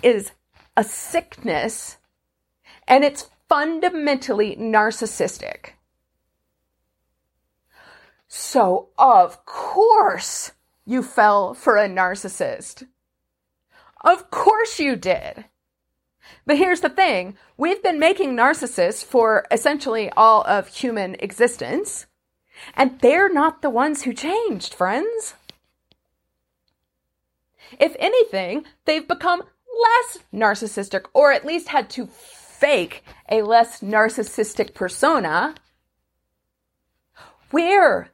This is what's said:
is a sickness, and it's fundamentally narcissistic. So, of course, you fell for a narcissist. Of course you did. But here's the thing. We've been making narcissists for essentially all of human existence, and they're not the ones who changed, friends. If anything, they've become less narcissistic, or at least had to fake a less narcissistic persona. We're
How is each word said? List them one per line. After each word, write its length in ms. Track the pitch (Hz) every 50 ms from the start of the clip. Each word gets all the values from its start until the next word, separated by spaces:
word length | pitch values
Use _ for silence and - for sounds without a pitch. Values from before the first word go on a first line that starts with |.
| -
is 300 | 233 240 208 196 - - _ _ _ _ _ _ _ _ -
a 60 | 214
sickness, 1120 | 208 - - - - - 339 - _ - - - 233 165 151 120 - 220 - - - - _ _ _ _ _ _ _ _ _ _ _ _ _ _ _ - _ _ -
and 160 | - 277 285
it's 240 | 294 277 - - - _ _ _ _
fundamentally 1080 | 320 294 294 311 330 320 320 359 359 320 294 294 277 262 254 - 226 208 214 208 -
narcissistic. 1160 | - 220 226 220 214 214 220 226 - 240 214 - - 170 143 - - - - - - _ - _ _ _ _ _ _ _ _ _ _ _ _ _ _ _ _ _ _ _ _ _ _ _ _ _ _ _ _ _ _ _ _ _ _ _ _ _ _ _ _ _ _ - - - _ _ _ _ _ _ _
So, 640 | - - - - - 269 220 185 180 - - _ _
of 480 | - - 269 240 196 180 160 - - _
course, 1080 | - - - - - - 359 415 453 453 427 370 208 185 180 - - - - - - - _ _ _ _ _ _
you 160 | - 233 254
fell 540 | 226 - - - 214 208 202 202 196 - 240
for 200 | - - 302 226
a 140 | 208 214 196
narcissist. 960 | 190 190 185 180 180 196 - 190 196 - 180 131 117 - - - - - 262 254 _ _ _ _ _ _ _ _ _ _ _ _ _ _ _ _ _ _ _ _ _ _
Of 280 | - 320 359 359 - _
course 500 | - - - 392 440 427 453 453 - -
you 160 | 311 285 254
did. 500 | 185 165 185 180 - - - - - - _ _ _ _ _ _ _ _ _ _ _ _ _ _ _ _ _ - _ _
But 140 | - 294 285
here's 220 | 370 370 359 339
the 80 | - 302
thing. 480 | - - 381 349 247 185 180 185 196 _ _ _ _ -
We've 240 | 277 330 381 -
been 160 | - 392 339 294
making 380 | 302 330 381 - 392 277 254
narcissists 680 | 233 233 269 320 - - 233 - - 175 175 208 - -
for 440 | - - 254 226 220 220 208 - -
essentially 640 | - - - 294 294 285 - 269 226 226 214 190 -
all 280 | - 220 220 220 214 -
of 220 | - - 202 185 -
human 480 | - - - 247 233 214 196 180 190 -
existence, 840 | - 202 196 - 240 240 240 - - 120 147 302 415 415 - - - _ _ _ _ _ _ _ _ _ _ - - - - -
and 220 | 269 262 262 -
they're 340 | - 247 285 339 392 392 370
not 300 | 285 294 320 311 - -
the 80 | 294
ones 320 | 233 233 262 302 302 285 -
who 100 | 262 220
changed, 640 | - - 302 359 440 466 427 247 185 - - -
friends. 580 | - 180 185 208 254 359 440 466 453 440 - - _ _ _ - _ _ _ _ _ _ _ _ _ _ _ _ _ _ _ _ _ _ _ _ _ _ _ _ _ _ _ _ _ _ _ _ _ _ _ _ _ _ _ _ _ _ - - _
If 160 | 277 330 - -
anything, 680 | - 381 453 508 466 - - 190 185 175 196 294 302 - _ _ _
they've 220 | - 302 320 320 -
become 340 | 339 349 - 359 349 349
less 800 | 381 _ _ _ _ _ 508 453 480 440 453 494 466 - - - _ _
narcissistic, 720 | - 202 226 208 208 202 233 214 - - 196 196 - 190 - - _
or 160 | - 285 285
at 160 | 277 214 - 285
least 220 | 330 339 - -
had 200 | - 285 233 -
to 140 | - - 240 -
fake 1000 | _ _ - - - - - - - - - 285 294 220 175 - - - _ - - _ _ -
a 100 | 208 220
less 380 | 208 208 226 233 233 233 - -
narcissistic 960 | - 196 208 214 214 226 220 - 214 - - - 214 202 - - 208 - -
persona. 800 | - 190 180 - - - 294 330 277 202 160 156 170 214 302 311 - _ _ _ _ _ _ _ _ _ _ _ _ _ _ _ _ _ _ _ _ _ _ _ _ _ _ _ _ _ _ _ _ - - _ _ _ _ -
We're 560 | 302 339 339 392 403 370 294 202 175 175 -